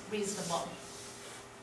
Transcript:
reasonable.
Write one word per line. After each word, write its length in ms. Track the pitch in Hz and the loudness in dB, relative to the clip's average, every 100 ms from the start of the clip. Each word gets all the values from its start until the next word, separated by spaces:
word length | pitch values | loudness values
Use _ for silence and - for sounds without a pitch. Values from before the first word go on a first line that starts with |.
| - | 0
reasonable. 560 | 208 196 196 165 170 - - - - - - - - - - | 4 4 4 4 4 2 -2 -6 -8 -8 -8 -8 -8 -10 -12